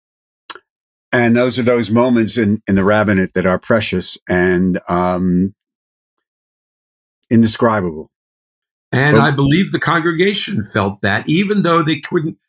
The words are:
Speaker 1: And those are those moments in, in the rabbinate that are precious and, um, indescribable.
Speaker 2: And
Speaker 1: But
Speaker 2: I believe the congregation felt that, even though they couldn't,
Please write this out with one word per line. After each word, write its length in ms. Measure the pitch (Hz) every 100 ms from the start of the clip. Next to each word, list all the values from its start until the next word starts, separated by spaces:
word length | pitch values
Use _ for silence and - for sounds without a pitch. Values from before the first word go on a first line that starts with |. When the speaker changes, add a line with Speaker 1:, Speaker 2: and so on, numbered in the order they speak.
| _ _ _ _ - - _ _ _ _ _
Speaker 1:
And 240 | 123 120 120
those 240 | 127 127
are 40 |
those 280 | 120 120 101
moments 460 | 113 127 120 107 123
in, 240 | 104 107 -
in 80 | 98
the 80 |
rabbinate 500 | 95 107 104 95 95
that 120 | 90 90
are 140 | 92
precious 580 | - 113 107 92 - - -
and, 500 | 92 90 90 92 90 -
um, 640 | 90 90 90 92 90 98 - _ _ _ _ _ _ _ _ _ _ _ _ _ _ _ _ _
indescribable. 840 | 117 113 - 117 107 90 78 76 _ _ _ _ _ _ _ _
Speaker 2:
And 260 | 123 143 147
Speaker 1:
But 60 |
Speaker 2:
I 80 | 147
believe 400 | 139 139 170 190
the 80 | 156
congregation 840 | - 165 165 165 196 202 - 196
felt 380 | - 113 101 202
that, 260 | 104 107 -
even 360 | 160 202 208
though 180 | 170 165
they 180 | 160 151
couldn't, 380 | - 175 156 -